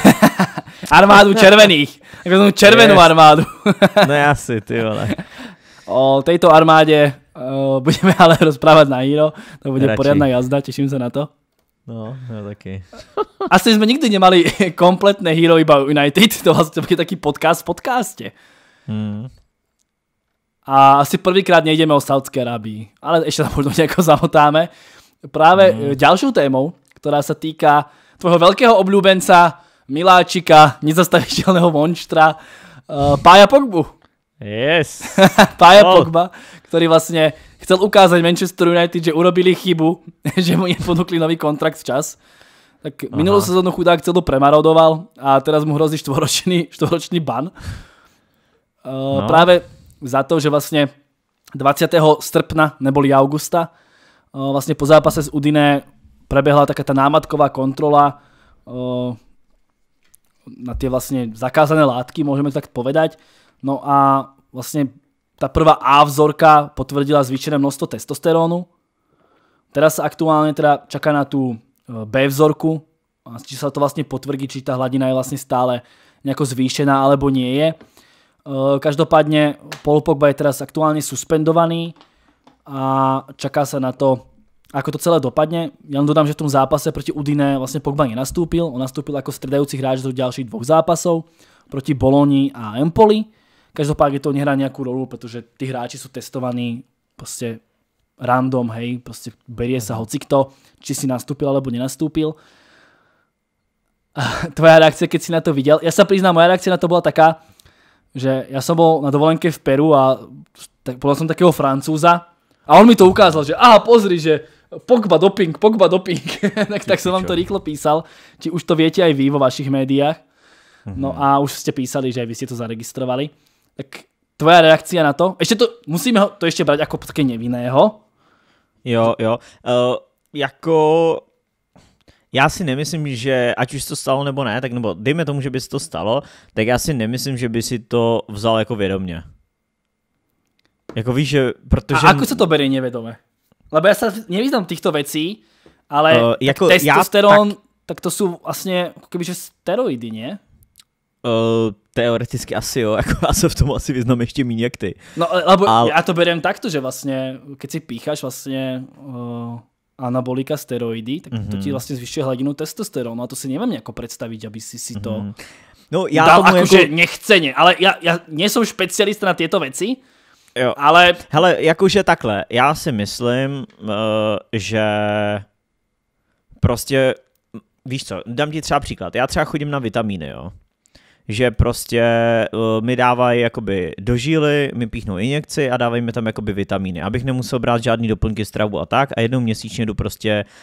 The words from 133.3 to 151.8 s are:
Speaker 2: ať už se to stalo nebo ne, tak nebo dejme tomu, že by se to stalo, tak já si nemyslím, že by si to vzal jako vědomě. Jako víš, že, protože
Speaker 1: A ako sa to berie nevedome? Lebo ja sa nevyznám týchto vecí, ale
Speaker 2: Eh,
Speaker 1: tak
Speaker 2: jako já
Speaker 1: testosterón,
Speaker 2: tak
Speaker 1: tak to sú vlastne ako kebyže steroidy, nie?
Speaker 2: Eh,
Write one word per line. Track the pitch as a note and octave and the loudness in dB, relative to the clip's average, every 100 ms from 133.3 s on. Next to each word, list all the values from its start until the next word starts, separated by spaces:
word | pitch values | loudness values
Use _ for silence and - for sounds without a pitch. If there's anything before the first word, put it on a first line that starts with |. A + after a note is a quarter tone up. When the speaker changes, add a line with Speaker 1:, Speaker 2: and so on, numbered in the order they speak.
| C3 B2 | -2 -2
Speaker 2:
ať | - B2+ | -2 -6
už | C#3 | -8
se | - | -10
to | D3 | -10
stalo | - C3+ | -4 -4
nebo | C#3+ C3+ | -4 -6
ne, | B2+ A2+ | -6 -6
tak | C3 | -6
nebo | A#2+ A2 | -6 -8
dejme | E2+ A2 D#3+ | -6 -4 -4
tomu, | D3 C#3+ | -4 -6
že | C3+ | -8
by | B2+ | -10
se | - | -10
to | C3+ | -10
stalo, | - D#2 G2 C3 - - _ | -10 -8 -4 -6 -6 -18 _
tak | A2 A2 | -6 -2
já | A#2+ | -2
si | - | -2
nemyslím, | C#3 A2 B2 B2+ B2 | -4 -4 -6 -8 -6
že | B2 | -6
by | A2+ | -6
si | A2 A#2+ | -6 -10
to | - A#2+ A#2 A2+ - | -4 -2 0 -2 -6
vzal | G2+ A2+ A2 | -6 -2 -2
jako | G#2+ A2 | -2 -4
vědomě. | F#2+ F#2+ F#2 E2+ - _ _ _ _ _ _ _ _ _ _ _ _ _ _ _ - A2 | -4 -4 -8 -12 -16 _ _ _ _ _ _ _ _ _ _ _ _ _ _ _ -14 -10
Jako | A2+ | -4
víš, | B2+ C#3 | -4 -2
že, | C#3+ B2+ - | -2 -2 -6
protože | - - - D#3 | -4 -4 -2 2
Speaker 1:
A | D#3 | 4
ako | C#3+ C#3 | 4 0
sa | - | -2
to | F3+ | 0
berie | D#3 C#3 | 0 0
nevedome? | C3+ B2+ A#2+ A2+ A2+ _ _ _ _ _ | -2 -4 -8 -12 -16 _ _ _ _ _
Lebo | D#3 F#3 | 0 0
ja | |
sa | G3 A3+ G3+ G3 | 0 -4 -8 -8
nevyznám | F#3 C4 C4 | -6 -4 -4
týchto | F3 E3+ F#3+ | -6 -6 -4
vecí, | D3+ C#3+ D#3 E3 G#3+ _ _ _ _ _ | -4 -6 -6 -8 -10 _ _ _ _ _
ale | D3 D#3 D#3+ | 0 4 4
Speaker 2:
Eh, | A#2 | 2
Speaker 1:
tak | A#2 | 0
Speaker 2:
jako | C3 C3+ F#3 | -2 0 2
já | |
Speaker 1:
testosterón, | F#3 D3 D3 F#3+ G3+ G3+ G#3 G#3 | 2 4 2 2 2 4 4 4
Speaker 2:
tak | G3 _ _ - | -4 _ _ -16
Speaker 1:
tak | E3 | -10
to | F3+ | -8
sú | - G3 E3+ | -4 -4 -6
vlastne | - D#3 F#3+ F3+ F3 - | -10 -10 -6 -4 -6 -10
ako | _ | _
kebyže | F3 E3+ F3+ | -10 -10 -12
steroidy, | - _ - G#3 B3 B2 A#2 | -16 _ -6 -4 -4 -6 -10
nie? | A2 B2+ G3+ _ _ _ _ _ _ _ _ | -12 -12 -14 _ _ _ _ _ _ _ _
Speaker 2:
Eh, | A#2+ A2+ A2+ A2+ A2+ G2+ | -4 -2 0 0 -2 -6